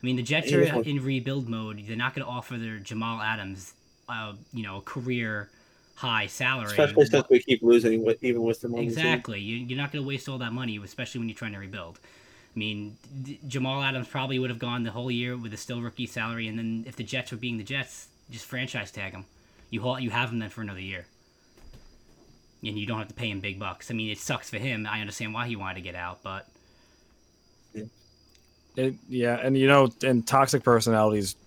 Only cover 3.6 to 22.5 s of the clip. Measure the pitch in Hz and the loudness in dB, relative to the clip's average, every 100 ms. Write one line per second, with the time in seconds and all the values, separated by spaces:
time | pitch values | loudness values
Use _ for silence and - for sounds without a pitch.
3.6 | 92 _ _ _ - 117 107 104 - 120 | -14 _ _ _ -10 -8 -8 -12 -12 -8
4.6 | 107 95 - - 123 123 113 107 101 _ | -8 -8 -10 -8 -4 -2 -2 -4 -8 _
5.6 | _ _ _ - 127 110 101 - 127 131 | _ _ _ -8 -2 0 -2 -2 -2 0
6.6 | 107 104 147 151 139 143 - 127 - 120 | 0 4 4 6 6 6 6 6 6 4
7.6 | 117 120 113 113 110 110 123 120 113 113 | 8 8 8 4 2 2 2 2 2 0
8.6 | 120 117 117 117 165 151 117 101 101 117 | -2 -2 -2 0 2 2 -2 -6 -4 -6
9.6 | 123 127 143 151 139 135 - 131 120 117 | -6 -4 -4 -4 -4 -4 -6 -6 -4 -4
10.6 | 123 107 101 - 123 123 113 107 113 101 | -4 -4 -8 -8 -8 -4 -6 -6 -8 -8
11.6 | 98 101 85 - - - - - - - | -10 -10 -12 -16 -20 -20 -20 -20 -12 -4
12.6 | 107 104 104 110 - 139 131 143 147 131 | -2 -4 -6 -12 -14 -12 -10 -10 -6 -2
13.6 | 131 135 135 131 120 143 135 131 127 117 | 0 0 -2 -2 -4 -4 -2 0 -2 -2
14.6 | 123 120 113 110 127 120 123 123 113 107 | -4 -2 -4 -4 -2 -2 -2 -6 -8 -10
15.6 | - 120 120 - 120 - 113 117 113 110 | -8 -6 -6 -6 -6 -4 -4 -4 -4 -4
16.6 | 113 113 113 - 110 131 123 117 123 117 | -2 -4 -6 -10 -6 -6 -6 -8 -6 -6
17.6 | 101 139 127 - - _ - 117 - 127 | -4 -6 -6 -10 -20 _ -18 -16 -10 -8
18.6 | 127 123 98 - 98 95 95 _ _ - | -6 -6 -8 -8 -10 -10 -16 _ _ -20
19.6 | - 113 123 127 123 117 123 117 107 - | -8 -4 -2 -2 -2 0 0 -2 -6 -8
20.6 | 107 95 95 95 85 _ _ _ _ - | -8 -8 -8 -10 -12 _ _ _ _ -20
21.6 | - - - - _ - - - _ | -20 -20 -20 -20 _ -20 -20 -20 _